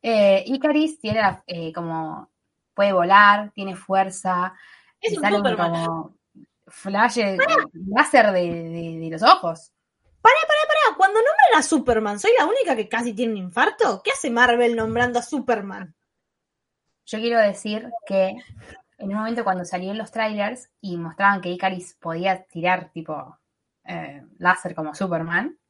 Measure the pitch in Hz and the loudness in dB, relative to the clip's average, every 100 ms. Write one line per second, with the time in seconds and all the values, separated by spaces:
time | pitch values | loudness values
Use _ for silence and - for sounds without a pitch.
0 | 247 220 202 196 190 269 302 302 311 - | 0 4 6 4 2 -2 2 2 0 -2
1 | 214 208 202 - - 175 165 160 170 160 | -4 0 0 -2 -12 -10 -8 -8 -6 -6
2 | 160 156 - _ _ _ _ - 202 185 | -8 -12 -18 _ _ _ _ 0 2 2
3 | 175 196 208 208 208 - 196 180 - 190 | 6 8 8 6 0 -10 -10 -10 -2 0
4 | 196 190 185 185 170 - - - _ _ | 0 -4 -4 -2 -4 -8 -20 -20 _ _
5 | 440 320 294 - 254 214 170 170 165 165 | -4 -2 0 2 0 0 -2 -2 -4 -6
6 | 156 _ _ - - _ _ - 196 202 | -10 _ _ -20 -20 _ _ -14 -6 0
7 | 226 233 202 190 302 622 - 165 190 220 | 0 2 -2 0 2 0 -2 -12 -4 0
8 | 294 262 214 185 175 170 165 165 165 165 | 4 6 6 2 -2 -4 -8 -8 -8 -8
9 | 165 160 226 370 175 165 - _ _ _ | -8 0 4 4 2 -8 -16 _ _ _
10 | _ _ 440 587 640 605 622 622 571 - | _ _ 4 4 2 0 2 2 2 4
11 | 381 427 480 679 740 427 - 311 233 220 | 2 4 2 4 6 4 2 -2 0 0
12 | 214 208 392 480 302 494 427 240 202 226 | -2 -2 2 4 2 0 0 -2 -2 -4
13 | 240 202 233 214 180 233 311 - 403 196 | -6 -4 -4 -4 -6 0 0 2 -2 0
14 | - 539 285 233 247 240 240 233 220 226 | -4 -4 -2 2 4 4 2 0 -4 -2
15 | 247 240 - 294 247 240 196 196 190 _ | 0 -2 -4 -6 -2 -4 -4 -12 -16 _
16 | _ _ _ _ _ _ _ _ _ _ | _ _ _ _ _ _ _ _ _ _
17 | - 214 233 233 208 196 214 214 240 - | -12 -6 0 2 2 0 -8 -8 -8 -12
18 | - 196 190 226 - - - - _ _ | -4 0 0 -4 -18 -20 -20 -20 _ _
19 | 196 208 220 233 202 185 180 180 185 214 | -8 -6 -4 -4 -2 -4 -4 -8 -8 -10
20 | 208 226 220 214 202 247 - _ 196 175 | -8 -4 -4 -2 -6 -6 -18 _ -10 -8
21 | 165 - 196 196 180 180 190 185 - _ | -8 0 0 0 -4 -4 -4 -6 -14 _
22 | 165 165 185 185 _ 170 175 180 170 165 | -10 -4 -2 -4 _ -6 -2 -2 -6 -14
23 | 160 151 147 _ _ _ _ _ - - | -10 -12 -12 _ _ _ _ _ -14 -12
24 | - - - _ 175 - 185 175 156 147 | -12 -16 -20 _ -2 -2 -4 -8 -10 -6
25 | 190 165 165 175 269 - | -4 -4 -2 -4 -4 -10